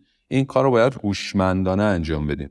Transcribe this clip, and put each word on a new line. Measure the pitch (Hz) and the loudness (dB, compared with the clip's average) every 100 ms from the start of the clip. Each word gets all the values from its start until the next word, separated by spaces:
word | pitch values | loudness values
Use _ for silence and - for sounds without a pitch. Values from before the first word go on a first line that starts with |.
| _ _ - | _ _ -4
این | 131 | -2
کار | 135 131 | 0 0
رو | 135 | 2
باید | 120 113 | 4 2
هوشمندانه | - 101 98 - 101 92 92 92 92 | 0 -4 -4 -4 0 0 2 0 2
انجام | 107 92 78 78 73 | 2 0 -2 -2 -2
بدیم. | 71 69 | -4 -8